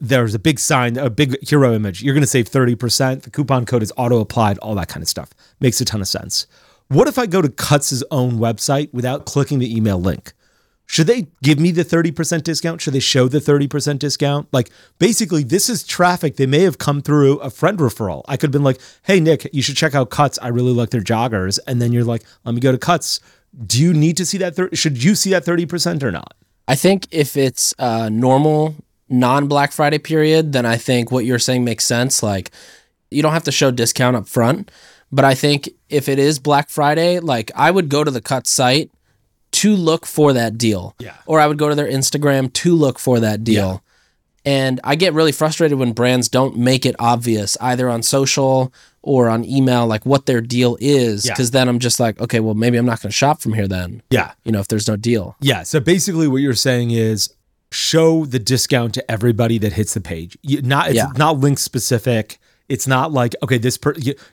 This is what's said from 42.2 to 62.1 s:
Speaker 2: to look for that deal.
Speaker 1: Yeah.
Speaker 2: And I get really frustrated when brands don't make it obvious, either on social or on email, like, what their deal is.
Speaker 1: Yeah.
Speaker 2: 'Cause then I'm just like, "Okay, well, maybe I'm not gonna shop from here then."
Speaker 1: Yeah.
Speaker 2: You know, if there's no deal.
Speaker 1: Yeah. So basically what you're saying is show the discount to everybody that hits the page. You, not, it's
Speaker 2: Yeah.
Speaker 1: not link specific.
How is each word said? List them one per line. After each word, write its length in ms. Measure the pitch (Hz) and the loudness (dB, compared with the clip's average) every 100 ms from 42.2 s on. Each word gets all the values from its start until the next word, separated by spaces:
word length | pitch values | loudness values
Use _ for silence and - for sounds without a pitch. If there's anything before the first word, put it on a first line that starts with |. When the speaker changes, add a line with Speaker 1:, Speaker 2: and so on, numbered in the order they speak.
| 147 135 131 | 2 2 0
Speaker 2:
to 240 | - 175 165 | -2 2 4
look 240 | 139 123 | 2 0
for 180 | - 123 | 0 2
that 240 | 110 107 | 2 0
deal. 400 | 113 104 98 95 _ _ _ _ _ _ | 0 2 0 -4 _ _ _ _ _ _
Speaker 1:
Yeah. 80 | 139 | -2
Speaker 2:
And 280 | 139 131 127 | 0 0 -2
I 100 | - | -2
get 180 | 156 185 | 0 2
really 200 | 151 160 | 2 2
frustrated 440 | - 156 156 160 139 | 2 -2 2 0 2
when 160 | 123 | 0
brands 360 | 113 123 127 117 | 0 2 2 0
don't 280 | 127 135 - | 0 0 0
make 300 | 123 131 127 | 0 2 0
it 80 | - | 0
obvious, 560 | 117 120 117 110 98 - | 0 0 0 -2 -2 -4
either 280 | 120 123 127 | -2 0 0
on 160 | 117 | -2
social 680 | 113 139 135 - 135 131 131 _ _ _ | 0 0 0 0 2 2 -2 _ _ _
or 260 | - 131 117 | -2 2 2
on 160 | 113 | 0
email, 420 | 98 135 131 123 117 | -2 0 2 2 2
like, 200 | 107 127 | 0 0
what 200 | 139 - | 0 2
their 140 | 123 | -2
deal 360 | 117 120 123 120 | 0 0 0 0
is. 460 | 131 139 120 104 120 | 2 2 2 -2 -4
Speaker 1:
Yeah. 80 | |
Speaker 2:
'Cause 160 | 110 120 | -2 0
then 180 | 131 127 | 2 2
I'm 120 | 123 | 2
just 180 | 120 - | 0 0
like, 220 | 117 - | 0 -2
"Okay, 180 | 120 117 | -2 0
well, 160 | 110 | 0
maybe 220 | 107 117 120 | 0 2 2
I'm 100 | 123 | 0
not 160 | 113 | -2
gonna 80 | - | -4
shop 300 | - 135 151 | -2 0 0
from 120 | - | -2
here 120 | 110 98 | -2 -2
then." 360 | 95 90 - - | -4 -6 -10 -2
Speaker 1:
Yeah. 200 | 123 82 - | 0 -2 -6
Speaker 2:
You 80 | - | -4
know, 80 | 107 | -2
if 80 | 98 | -2
there's 180 | 110 107 | -2 -2
no 80 | 104 | -2
deal. 380 | 113 117 87 - | 0 -2 -2 -4
Speaker 1:
Yeah. 240 | 139 104 | -2 -2
So 160 | 80 156 | -2 -2
basically 480 | 127 180 - 165 156 | 2 0 0 0 0
what 140 | 131 | 2
you're 120 | 139 | 0
saying 380 | 117 135 123 120 | 0 0 0 0
is 380 | 117 113 107 - _ _ _ _ | 0 0 -2 -4 _ _ _ _
show 520 | - - 160 165 160 151 | -6 -2 2 4 2 0
the 120 | 127 | -4
discount 560 | 104 127 - 131 117 | -2 -2 0 0 0
to 160 | 127 - | -4 -6
everybody 480 | 113 120 113 113 113 | -2 0 2 0 0
that 140 | 104 | -2
hits 220 | 98 104 | -2 -4
the 60 | 107 | -4
page. 380 | - 82 87 - | -8 -10 -12 -12
You, 200 | 143 139 | -4 -2
not, 260 | 123 139 170 | 0 0 2
it's 80 | 117 | 0
Speaker 2:
Yeah. 120 | 110 131 | 0 0
Speaker 1:
not 240 | 156 147 | 0 2
link 180 | 139 135 | 2 2
specific. 800 | - 120 - 120 127 | -2 -4 -2 -2 0